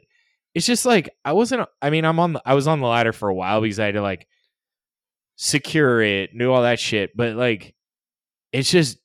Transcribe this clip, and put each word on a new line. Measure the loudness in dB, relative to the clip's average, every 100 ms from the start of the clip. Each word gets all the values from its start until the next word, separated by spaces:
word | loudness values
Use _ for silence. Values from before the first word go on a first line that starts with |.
| _ _ _ _ _ -6
it's | -2
just | 0 2
like, | 2 0 -8
I | -2
wasn't, | 0 2 -2 -6 -4
I | -2
mean, | 0 0
I'm | 2
on | 0
the, | -2 0
I | 0
was | 2
on | 0
the | 0
ladder | 2 0
for | 0 -2
a | -2
while | 0 0
because | 0 -2
I | -2
had |
to, | -2
like, | -4 -6 _ _ _ _ _ _ _ _ _ _ _ -10
secure | -4 -2 -2 2 2 4
it, | 2 0 -4 -4
do | 0
all | 2
that | 2 0
shit. | -2 -2 -2 -4
But, | -4 -2
like, | -2 -2 -8 _ _ _ _ _ _ _ _
it's | -4 0
just | 2 2 -4